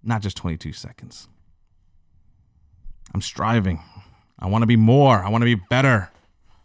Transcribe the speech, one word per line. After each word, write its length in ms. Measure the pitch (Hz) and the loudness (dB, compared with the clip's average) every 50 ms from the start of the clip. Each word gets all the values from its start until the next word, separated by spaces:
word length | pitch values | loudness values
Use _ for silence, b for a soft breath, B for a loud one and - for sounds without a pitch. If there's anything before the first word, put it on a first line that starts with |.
| _ | _
not 180 | 107 117 110 101 | -4 -6 -4 -4
just 140 | 101 - | -6 -8
twenty-two 360 | - - 90 82 80 - 78 69 | -8 -8 -8 -8 -8 -10 -14 -14
seconds. 560 | - - - - - - - - - - _ _ _ _ _ _ _ _ _ _ _ _ _ _ _ _ _ _ _ _ _ _ _ _ _ _ _ _ _ _ _ _ - - - - - - | -14 -16 -18 -20 -20 -20 -20 -20 -20 -20 _ _ _ _ _ _ _ _ _ _ _ _ _ _ _ _ _ _ _ _ _ _ _ _ _ _ _ _ _ _ _ _ -16 -16 -16 -20 -8 -8
I'm 80 | 101 | -8
striving. 640 | 98 - - - - 107 117 117 101 95 87 78 b b b b 98 b b b b b b - - | -8 -8 -8 -6 -4 0 0 0 0 0 -4 -6 b b b b -20 b b b b b b -10 -6
I 40 | |
wanna 200 | 92 101 113 117 | -2 0 0 2
be 100 | 110 120 | 2 4
more. 460 | 113 110 110 120 139 143 135 120 101 87 | 4 6 6 6 6 6 4 4 2 2
I 60 | 101 | 0
wanna 160 | 107 117 120 | -2 0 2
be 100 | 120 120 | 0 0
better. 560 | 101 90 _ - 123 135 135 127 110 95 - _ _ _ _ _ _ _ _ _ _ _ | -2 -2 _ -2 0 2 2 2 0 -2 -4 _ _ _ _ _ _ _ _ _ _ _